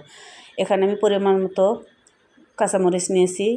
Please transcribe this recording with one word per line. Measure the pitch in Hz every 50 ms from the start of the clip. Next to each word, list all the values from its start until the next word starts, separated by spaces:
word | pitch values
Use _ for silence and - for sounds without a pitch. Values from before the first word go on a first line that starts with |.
| 151 _ - - - - - - - - _
এখানে | - 190 - 202 190 190
আমি | 196 208 202 220
পরিমাণ | 208 202 196 196 196 190 190 190
মতো | 185 - 196 190 202 233 233 - _ _ _ _ _ _ _ _ _ _ _ _ _ _
কাঁচামরিচ | - 220 180 208 190 190 180 175 180 180 -
নিয়েছি | 190 185 180 180 180 - 202 220 240